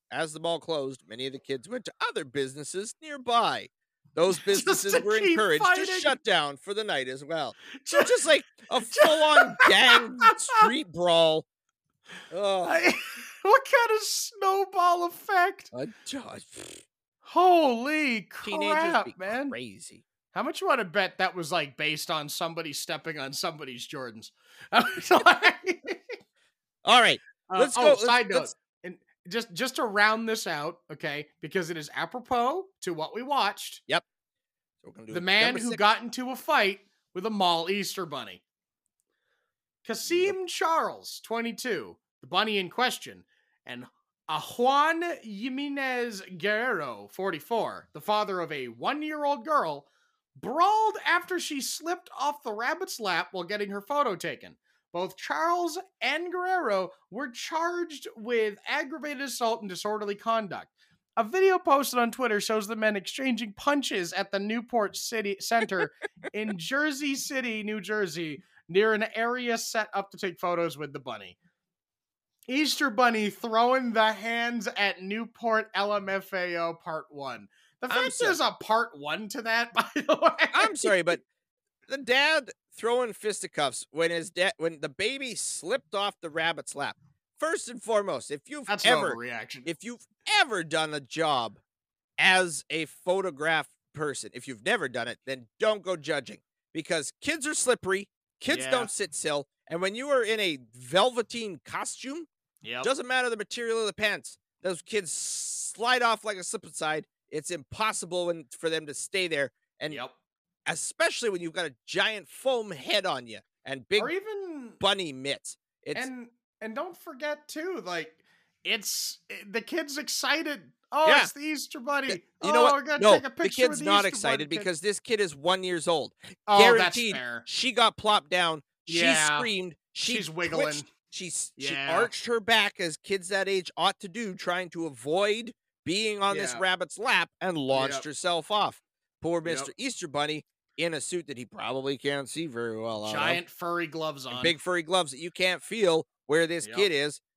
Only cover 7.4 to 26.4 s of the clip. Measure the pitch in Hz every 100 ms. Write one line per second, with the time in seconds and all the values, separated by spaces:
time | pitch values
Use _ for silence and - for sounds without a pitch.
7.4 | 123 - - 269 - 571 - 494 311 302
8.4 | - _ - 254 - - 440 311 302 294
9.4 | 247 - 508 196 247 466 453 - 453 453
10.4 | - 453 440 311 294 170 175 165 160 156
11.4 | - _ _ _ _ _ - - - 175
12.4 | 202 190 170 330 349 - - - - -
13.4 | 392 539 - 523 466 427 415 - - 415
14.4 | 381 392 381 392 349 349 349 - - 381
15.4 | 359 392 - 123 226 - - - - -
16.4 | - - 50 50 - _ _ _ - 330
17.4 | 370 349 285 233 269 311 285 220 160 -
18.4 | 214 311 302 311 339 254 330 180 190 247
19.4 | 277 247 117 92 - - _ _ _ 185
20.4 | 269 - 381 254 185 196 185 - 185 180
21.4 | 151 175 143 139 151 147 - 156 147 -
22.4 | 165 165 160 139 - 156 165 151 135 143
23.4 | 175 156 135 120 - 147 120 110 - _
24.4 | _ - - 233 370 381 - 349 349 -
25.4 | 359 - 370 339 - - - 453 _ _